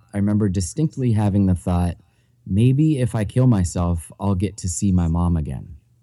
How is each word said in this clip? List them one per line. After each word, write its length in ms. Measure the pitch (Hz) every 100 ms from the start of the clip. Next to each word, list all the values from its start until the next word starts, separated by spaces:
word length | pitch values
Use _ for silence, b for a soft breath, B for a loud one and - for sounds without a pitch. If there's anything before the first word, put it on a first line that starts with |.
| _
I 40 | 101
remember 320 | 101 104 107
distinctly 640 | 95 87 - 151 - 127
having 340 | 107 104 98 95
the 80 | 90
thought, 400 | - 87 87 85 b b b _ -
"Maybe 540 | 95 123 135 156 143
if 160 | 123 117
I 100 | 104
kill 220 | 127 127
myself, 640 | 107 87 - 87 85 - -
I'll 160 | 98 95
get 220 | 98 98
to 120 | 92
see 220 | - 101
my 160 | 90 85
mom 280 | 82 87 85
again." 400 | 71 64 50 - _ _